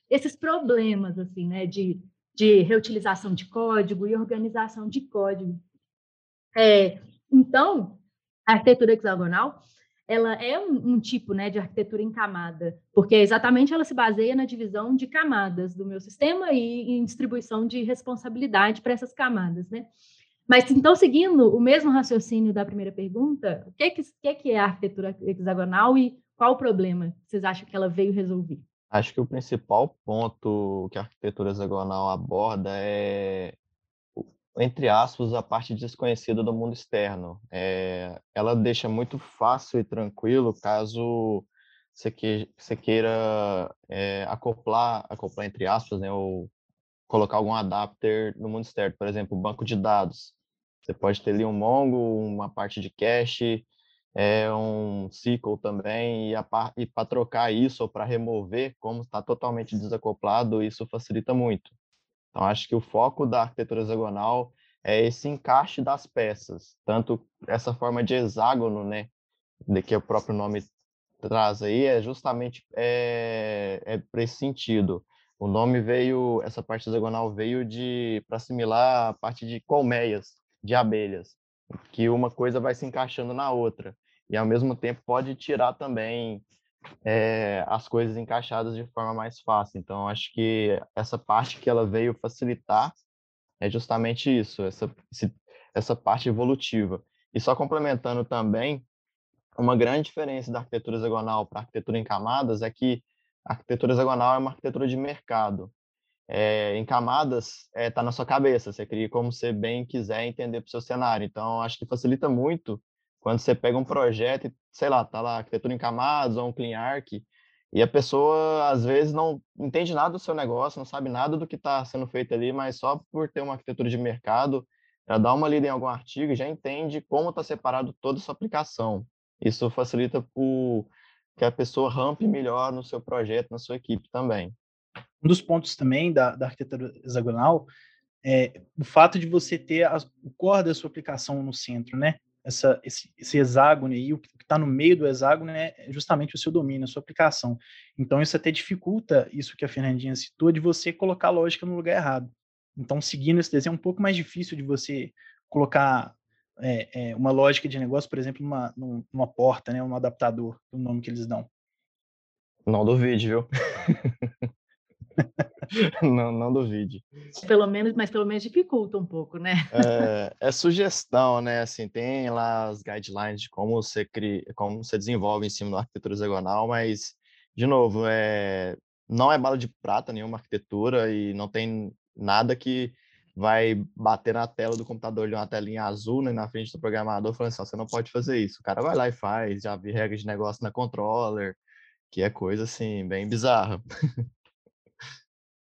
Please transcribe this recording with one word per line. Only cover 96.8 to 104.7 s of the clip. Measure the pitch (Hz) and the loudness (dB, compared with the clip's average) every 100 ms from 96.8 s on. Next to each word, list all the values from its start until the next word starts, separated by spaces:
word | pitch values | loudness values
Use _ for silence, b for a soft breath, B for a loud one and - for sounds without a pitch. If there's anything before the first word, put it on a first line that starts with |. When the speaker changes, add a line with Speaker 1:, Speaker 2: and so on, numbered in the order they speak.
| 101 92 _ _ _ | -2 -4 _ _ _
Speaker 2:
E | - | -4
só | 123 127 | 0 0
complementando | 139 156 147 127 123 120 120 | 0 -2 -2 -2 -2 -4 -4
também, | 120 110 107 131 143 - _ _ _ _ _ _ - | -2 0 0 -2 -6 -10 _ _ _ _ _ _ -2
uma | 123 123 | 2 4
grande | 117 143 151 | 4 2 -2
diferença | - 147 135 123 | -6 -6 -6 -6
da | 120 | -8
arquitetura | 120 120 120 113 | -6 -8 -4 -4
hexagonal | 113 110 110 110 104 | -2 -2 -2 -2 -4
pra | 101 | -8
arquitetura | 113 113 - 113 | -10 -10 -4 -4
em | |
camadas | 110 101 107 131 131 107 | -2 -4 -2 0 0 -2
é | 113 | -4
que | - 127 123 _ _ _ _ - | -2 -2 -2 _ _ _ _ -10
a | |
arquitetura | 120 - 120 120 | -10 -4 -2 2
hexagonal | 127 131 127 123 131 | 2 2 2 4 2
é | |
uma | 135 | 0
arquitetura | 131 135 | -6 -8